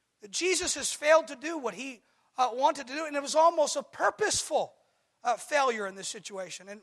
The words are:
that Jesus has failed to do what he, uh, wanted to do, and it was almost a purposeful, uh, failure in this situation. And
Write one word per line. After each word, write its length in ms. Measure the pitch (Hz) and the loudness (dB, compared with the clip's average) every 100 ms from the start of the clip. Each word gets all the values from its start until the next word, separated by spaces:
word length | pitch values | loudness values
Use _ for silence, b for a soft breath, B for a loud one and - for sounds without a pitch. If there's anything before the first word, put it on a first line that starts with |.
| _ _ | _ _
that 80 | 208 | -10
Jesus 460 | 190 349 359 359 302 | -2 0 0 0 -2
has 180 | 254 | -4
failed 340 | - 294 320 320 | -2 6 6 6
to 60 | 277 | -6
do 220 | 285 330 | -8 -6
what 160 | 240 | -6
he, 260 | 185 269 240 _ _ _ - | -8 -10 -12 _ _ _ -2
uh, 140 | 254 | -2
wanted 320 | 240 285 320 240 | 2 0 0 -6
to 80 | |
do, 120 | 277 320 | -6 -4
and 100 | 285 | -4
it 60 | |
was 100 | 277 | 0
almost 420 | 285 330 339 294 294 | 6 6 6 2 0
a 60 | |
purposeful, 880 | - - 339 - 403 - - 294 175 - _ _ _ _ | -6 -2 -2 2 0 0 0 -2 -2 -8 _ _ _ _
uh, 100 | 240 226 | -2 -2
failure 520 | - 294 269 226 202 | 0 2 2 2 -4
in 80 | 190 | -8
this 120 | 185 | -10
situation. 640 | 226 165 196 180 - 185 | -10 -12 -10 -10 -12 -14
And 100 | 208 | -18